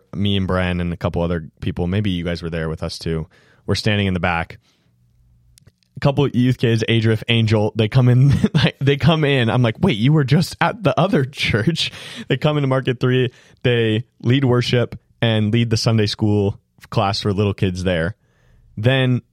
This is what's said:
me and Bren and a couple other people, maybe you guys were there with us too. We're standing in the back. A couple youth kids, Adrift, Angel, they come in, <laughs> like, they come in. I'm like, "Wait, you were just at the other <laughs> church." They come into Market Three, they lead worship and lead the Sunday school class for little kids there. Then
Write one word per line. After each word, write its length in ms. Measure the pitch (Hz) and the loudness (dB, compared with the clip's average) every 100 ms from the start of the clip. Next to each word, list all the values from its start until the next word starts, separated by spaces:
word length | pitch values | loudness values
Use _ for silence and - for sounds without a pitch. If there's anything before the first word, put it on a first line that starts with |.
| _ | _
me 240 | - 101 98 | -6 -2 -2
and 120 | 92 | -2
Bren 320 | 92 90 87 | -2 -2 -2
and 120 | 87 | -4
a 40 | 85 | -4
couple 260 | 90 85 | -4 -2
other 260 | 85 87 78 _ | -2 -4 -8 _
people, 260 | - 82 87 | -8 -4 -2
maybe 240 | 98 104 | -2 -2
you 140 | 90 | -4
guys 180 | 85 82 | -4 -6
were 80 | 85 | -6
there 180 | 82 80 | -6 -6
with 140 | 80 | -6
us 160 | 82 - | -8 -8
too. 300 | 82 80 80 _ _ _ | -6 -6 -8 _ _ _
We're 120 | - 98 | -4 -2
standing 320 | 110 104 98 | 0 0 0
in 60 | |
the 60 | 92 | -2
back. 380 | 90 85 85 - _ _ _ _ _ _ _ _ _ _ _ _ _ - | -2 -2 -6 -12 _ _ _ _ _ _ _ _ _ _ _ _ _ -4
A 40 | |
couple 280 | 143 139 139 | -2 0 0
youth 300 | 120 123 123 | 2 0 2
kids, 260 | 123 113 113 | 0 0 0
Adrift, 360 | 113 113 110 - | 0 2 0 0
Angel, 440 | 117 110 110 107 | 0 2 2 2
they 140 | 110 110 | 0 0
come 200 | 131 123 | 2 4
in, 220 | 123 139 | 6 4
<laughs> 240 | - 208 | 4 2
like, 220 | 151 156 - | 2 0 0
they 160 | 135 143 | 0 2
come 260 | 156 160 | 2 2
in. 240 | 143 139 113 | 2 2 2
I'm 140 | 113 | 2
like, 140 | 120 - | 0 0
"Wait, 160 | 208 110 | -2 2
you 160 | 123 | 2
were 120 | 156 | 2
just 300 | 127 151 - - | 4 2 0 -2
at 220 | 165 - | -2 0
the 160 | 170 131 | 0 2
other 240 | 185 160 | 2 0
<laughs> 80 | 131 | -2
church." 580 | - - 107 120 165 - - - - - | -4 -2 0 0 -2 -4 -10 -16 -12 -6
They 80 | 135 | -2
come 220 | 156 147 | 0 0
into 80 | 139 | 0
Market 340 | 131 127 120 | 0 -2 -2
Three, 320 | 131 127 123 - _ _ | 0 2 0 -6 _ _
they 420 | 127 120 113 107 - _ | 0 0 2 -2 -4 _
lead 220 | - 135 | 0 2
worship 560 | 131 123 120 123 117 - _ _ | 2 2 2 0 0 -6 _ _
and 300 | 117 110 107 | 0 0 2
lead 160 | 117 117 | 0 0
the 80 | 110 | 0
Sunday 260 | 117 110 | 2 2
school 560 | 104 - 110 104 98 - _ _ - | 0 0 0 2 0 -4 _ _ -8
class 320 | - 98 101 | -2 -2 -2
for 100 | 107 | -2
little 220 | 95 101 | 0 -2
kids 280 | 95 98 90 | 0 -2 -2
there. 320 | 92 87 85 - _ _ _ _ _ - | -2 -2 -2 -6 _ _ _ _ _ -4
Then 460 | 110 131 127 120 - | 0 2 2 0 -4